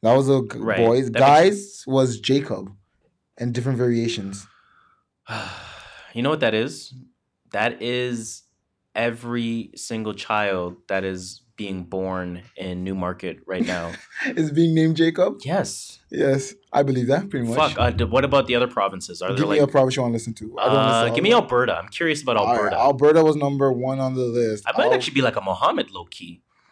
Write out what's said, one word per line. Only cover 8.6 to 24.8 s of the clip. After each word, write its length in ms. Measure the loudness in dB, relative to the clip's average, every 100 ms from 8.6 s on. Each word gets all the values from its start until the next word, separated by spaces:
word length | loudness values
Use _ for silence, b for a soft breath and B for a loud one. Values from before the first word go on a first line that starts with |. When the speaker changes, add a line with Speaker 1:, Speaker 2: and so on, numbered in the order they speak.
| _ _ _ -4
Speaker 2:
every 760 | -4 -4 -6 -4 -4 -4 -8 -14
single 360 | -10 -6 -6
child 640 | -8 -4 -2 0 -2 -4 -8 -6
that 160 | -4
is 380 | -4 -6 -10 -18 _ -12
being 280 | -10 -10
born 580 | -8 -6 -6 -6 -8 -10 -14 -12
in 260 | -10 -6
Newmarket 560 | -6 -4 -6 -6 -10 -10 -6
right 180 | -4
now. 280 | -4 -4 -8 -12 B
Speaker 1:
<laughs> 140 | B B
Is 160 | -4 -2
being 240 | 2 2
named 220 | 4 2 2
Jacob? 420 | 0 2 0 -2
Speaker 2:
Yes. 560 | -4 -4 -4 -8 -16 -20 _
Speaker 1:
Yes, 440 | -2 0 0 -2 -12 _
I 100 | 0
believe 240 | 0 0 0
that 240 | 0 -2
pretty 160 | -4 -2
much. 100 | 0 0
Speaker 2:
Fuck. 40 | 0
Uh, 120 | 0
d-, 140 | 0
what 200 | 0 0
about 240 | 2 2 2
the 80 | 2
other 100 | 0
provinces? 560 | 0 -2 -2 -12 -6
Are 60 | -2
Speaker 1:
Give 80 | 0
Speaker 2:
there, 80 | 2
Speaker 1:
me 140 | 2
Speaker 2:
like, 80 | 4
Speaker 1:
a 20 |
province 240 | 4 2
you 80 | 2
want 80 | -2
to 20 |
listen 200 | -2 -6
to. 240 | -10 -10 -2
I 60 | 2
don't 100 | 4
Speaker 2:
uh, 100 | 4
Speaker 1:
listen 140 | 4
to 60 | 2
Speaker 2:
give 60 | 2
Speaker 1:
all 40 |
Speaker 2:
me 80 | 4
Speaker 1:
that. 60 | 4
Speaker 2:
Alberta. 340 | 2 2 2 -2
I'm 100 | -6
curious 340 | -4 -2 -2
about 140 | 0 2
Speaker 1:
All 80 | 2
right, 100 | 2
Speaker 2:
Alberta. 200 | 0 2
Speaker 1:
Alberta 440 | 2 6 6 8
was 120 | 6 4
number 340 | 0 2 0
one 300 | 0 -2 -2
on 140 | -2
the 100 | -2
list. 400 | -2 0 0 -2 -2
Speaker 2:
I 100 |
might 100 | 0